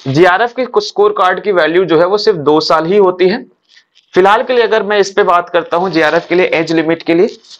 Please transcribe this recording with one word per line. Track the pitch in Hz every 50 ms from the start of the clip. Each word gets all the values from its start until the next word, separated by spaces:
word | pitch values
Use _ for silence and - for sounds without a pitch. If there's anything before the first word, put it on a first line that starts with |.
| -
जीआरएफ | 135 131 147 180 185 180 190 226 240 233
के | - 254 226 240 -
स्कोर | 202 - - - 208 208 208
कार्ड | 208 190 185 190 185
की | - 208 196
value | 175 156 156 165 180 190
जो | 160 165 156
है | 175
वो | 180 202 208
सिर्फ | 208 220 208 165
दो | 139 147 151 156
साल | 151 - 175 - -
ही | 165 196
होती | 208 196 180 180 180 185 185
है। | 202 269 - - _ _ _ _ _ _ _ _ _ _ _ _ -
फिलहाल | 185 185 190 208 233 254
के | 233 254
लिए | 240 226
अगर | 202 214 220 208
मैं | 196 208 208
इस | 190 196
पे | - 214 202
बात | 185 175 175 175 175
करता | - 170 160 - -
हूं | 170 185 190
जीआरएफ | 160 160 156 151 151 170 165 -
के | 175
लिए | 175 185
एज | - - 156 165 160 165
limit | 160 156 156 165 160 -
के | - 170
लिए, | 170 185 - - - _ - - -